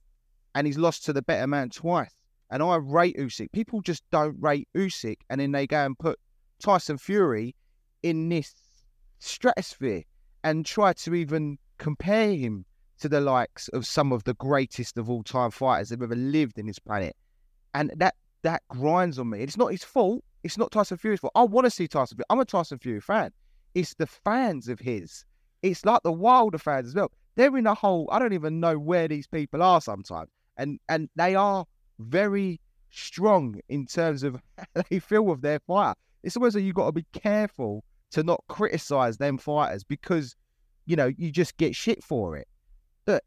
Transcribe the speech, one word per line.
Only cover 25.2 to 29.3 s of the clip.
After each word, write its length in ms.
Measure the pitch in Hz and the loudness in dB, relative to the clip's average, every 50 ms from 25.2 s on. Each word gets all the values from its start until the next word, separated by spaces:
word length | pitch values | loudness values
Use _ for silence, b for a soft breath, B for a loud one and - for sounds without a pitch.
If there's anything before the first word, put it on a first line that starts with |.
| - _ _ _ _ _ _ _ | -20 _ _ _ _ _ _ _
It's 240 | - 190 170 - - | -2 -2 -2 0 2
like 180 | 208 240 240 - | 4 4 4 4
the 80 | 180 | 0
Wilder 460 | 165 170 190 233 254 254 226 214 165 | 0 2 4 6 6 6 6 4 0
fans 320 | 156 - 151 143 135 123 120 | -2 -2 0 0 -2 -2 -2
as 60 | 143 | -2
well. 160 | 202 180 - _ _ _ _ - | -2 -2 -2 _ _ _ _ 2
They're 200 | 226 254 285 262 | 4 4 4 4
in 80 | 262 226 | 4 2
a 80 | 214 208 | 2 2
hole. 340 | - - 196 185 165 151 - | 2 2 2 2 2 0 0
I 80 | - 226 | 0 0
don't 140 | 254 226 196 | 2 0 -2
even 260 | 170 151 156 160 165 | -2 -2 -4 -2 0
know 180 | 170 170 160 | 0 0 0
where 300 | 151 147 156 180 175 165 | 0 0 0 2 2 2
these 200 | 156 156 147 139 | 0 -2 -6 -6
people 360 | - | -6